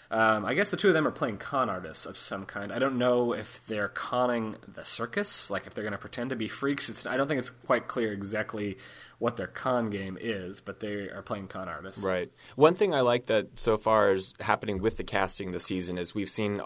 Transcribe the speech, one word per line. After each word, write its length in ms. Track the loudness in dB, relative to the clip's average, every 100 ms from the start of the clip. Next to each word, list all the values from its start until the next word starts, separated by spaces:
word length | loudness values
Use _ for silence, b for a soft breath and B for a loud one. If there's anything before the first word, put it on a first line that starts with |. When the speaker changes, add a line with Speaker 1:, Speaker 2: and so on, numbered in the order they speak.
| B
Speaker 1:
Um, 360 | 4 4 4 2
I 80 |
guess 160 | 0 0
the 80 | 2
two 100 | 4
of 60 |
them 120 | 6 4
are 60 |
playing 260 | 0 -4 -4
con 320 | -4 -2 0
artists 360 | -2 -6 -10 -10
of 100 | -8
some 280 | -6 -6 -8
kind. 260 | -8 -6
I 80 | 0
don't 180 | 0 4
know 360 | 4 4 2
if 280 | 0 -6 -14 -6
they're 220 | -4 -2
conning 680 | -4 -2 2 2 2 -2 -8 -14
the 200 | -10 -6
circus, 640 | -4 -2 -4 -2 -2 -2
like, 180 | -4 -6
if 60 |
they're 100 | -6
gonna 140 | -6 -6
pretend 320 | -8 -6 -4
to 80 | -4
be 100 | -4
freaks. 400 | -2 -2 0 -2
It's, 180 | -4 -2
I 120 | 0
don't 100 | 0
think 120 | 0
it's 100 | -2
quite 400 | -8 0 0 0
clear 240 | -2 -2
exactly 640 | -2 -4 -4 -4 -4 -4 -6 B B B B
what 160 | -2 -2
their 120 | -6
con 420 | -4 0 2 0
game 280 | -2 -6 -6
is, 400 | -4 -4 -6 -10
but 180 | -12 -8
they 300 | -6 -4 -6
are 120 | -10
playing 260 | -6 -6 -6
con 180 | -8 -8
artists. 340 | -8 -10 -4
Speaker 2:
Right. 300 | 0 0 -2 _ B B
One 180 | 6
thing 200 | 8 2 4
I 60 |
like 240 | 4 2 4
that 340 | 2 2 -2
so 160 | 2 4
far 380 | 6 6 6
is 200 | 4 0 -6
happening 400 | 0 0 2 0
with 160 | 0 0
the 80 |
casting 480 | -2 0 0 -2 -4
this 140 | -4 -2
season 320 | -2 -2 -4
is 180 | -4 -4
we've 140 | -4
seen 320 | -2 -2 -2